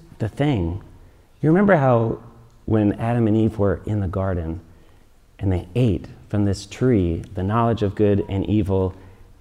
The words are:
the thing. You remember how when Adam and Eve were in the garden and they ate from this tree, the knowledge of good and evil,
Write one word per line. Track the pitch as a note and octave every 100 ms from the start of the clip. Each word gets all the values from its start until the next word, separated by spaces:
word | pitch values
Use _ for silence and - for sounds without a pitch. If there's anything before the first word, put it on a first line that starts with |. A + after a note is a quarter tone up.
| - -
the | G#2+
thing. | - D3 A#2+ E2+ F#2 - - - - _ _
You | C#3+
remember | F3 G3+ F3
how | C3+ A#2 A2+ - - - - -
when | - A2 G#2
Adam | - A#2 A#2+ A2
and | A2
Eve | G#2+ G#2
were | G2+ F2+ -
in | G#2+
the | F#2+
garden | F#2+ F#2+ F2+ D#2+ E2+ - - - - _ _ _ -
and | G2
they | F2+ -
ate | A#2+ B2 E2+ - - -
from | G#2
this | G2+ F#2+ -
tree, | - B2+ A2 F2 E2+ -
the | F#2+
knowledge | F#2 A2+ A#2 G#2+
of | G2+
good | F#2 G#2 G2+ -
and | G2 -
evil, | G#2+ F#2 F#2+ F#2+ - - - - -